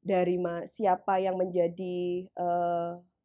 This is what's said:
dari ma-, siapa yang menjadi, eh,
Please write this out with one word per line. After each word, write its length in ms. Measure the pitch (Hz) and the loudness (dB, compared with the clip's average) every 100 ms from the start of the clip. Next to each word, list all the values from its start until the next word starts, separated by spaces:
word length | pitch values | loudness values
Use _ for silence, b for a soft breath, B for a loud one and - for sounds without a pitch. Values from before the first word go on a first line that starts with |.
dari 320 | 180 190 180 180 | 2 2 2 2
ma-, 320 | 175 170 - | -2 -4 -10
siapa 560 | _ 208 185 - 190 | _ 2 2 2 2
yang 160 | 190 185 | 2 0
menjadi, 880 | 185 180 170 170 185 180 180 180 185 | 0 2 0 0 -6 -4 -2 -4 -6
eh, 640 | - 175 175 175 175 170 175 180 _ | -6 -2 0 0 -2 -4 -8 _ _